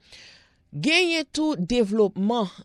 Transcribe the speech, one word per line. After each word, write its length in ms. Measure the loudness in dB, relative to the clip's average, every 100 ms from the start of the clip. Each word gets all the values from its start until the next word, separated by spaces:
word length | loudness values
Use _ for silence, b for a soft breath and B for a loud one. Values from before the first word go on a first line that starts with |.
| B B B B B B B
Genyen 540 | -4 0 2 2 0 -4
tou 240 | -2 -2
devlopman 920 | -2 0 0 0 2 0 0 -2 0 -2 -8